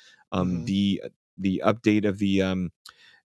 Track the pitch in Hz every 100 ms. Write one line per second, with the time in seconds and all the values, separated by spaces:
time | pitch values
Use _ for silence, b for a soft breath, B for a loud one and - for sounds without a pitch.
0 | b b b 92 90 87 82 98 101 95
1 | - _ _ - 95 92 - 104 107 107
2 | 104 98 98 98 95 92 87 - - B
3 | B B B